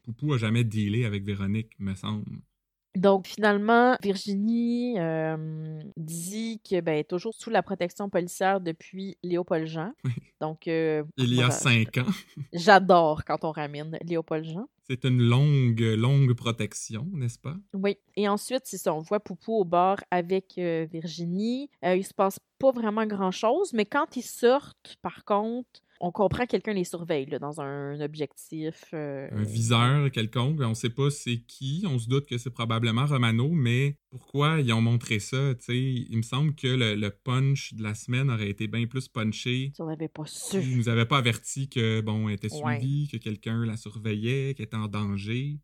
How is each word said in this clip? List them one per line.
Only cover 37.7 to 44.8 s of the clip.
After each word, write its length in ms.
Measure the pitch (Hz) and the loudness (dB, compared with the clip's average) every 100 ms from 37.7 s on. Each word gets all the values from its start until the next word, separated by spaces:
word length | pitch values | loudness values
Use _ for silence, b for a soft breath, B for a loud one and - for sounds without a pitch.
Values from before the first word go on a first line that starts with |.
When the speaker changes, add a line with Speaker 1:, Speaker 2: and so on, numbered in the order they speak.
| 107 | -8
Speaker 1:
de 80 | |
la 100 | 107 104 | -6 -6
semaine 340 | - 123 139 | -2 0 2
aurait 200 | 113 101 | 0 -2
été 180 | 101 110 | -4 -4
bien 180 | 113 117 | -2 -2
plus 220 | 131 - | -4 -6
punché 640 | - 110 107 123 127 135 143 | -2 -2 -2 -2 -2 -4 -6
Speaker 2:
Si 60 | |
on 40 | 165 | -8
n'avait 220 | 156 160 | -6 -8
pas 160 | - 151 | -10 -12
su. 360 | - - 196 | -10 -4 -2
Speaker 1:
s'ils 140 | 131 127 | 0 0
nous 120 | 117 | 2
avaient 160 | 117 117 | 2 2
pas 140 | 143 | 2
averti 500 | 120 113 - 135 135 | 2 0 -4 -8 -4
que, 320 | 123 113 110 | -2 0 0
bon, 260 | 107 107 107 | 0 -2 -2
elle 80 | 101 | -2
était 160 | 107 | -6
Speaker 2:
Ouais. 260 | 151 147 147 | -4 -4 -2
Speaker 1:
suivie, 280 | 131 143 147 | -2 -2 -4
que 80 | 113 | -6
quelqu'un 460 | 110 104 113 117 113 | -8 -8 -4 -2 -2
la 120 | 110 | -6
surveillait, 760 | 104 110 110 104 113 135 135 135 | -10 -8 -4 -2 0 -2 -2 -6
qu'elle 100 | 110 | -6
était 100 | |
en 120 | 110 | -4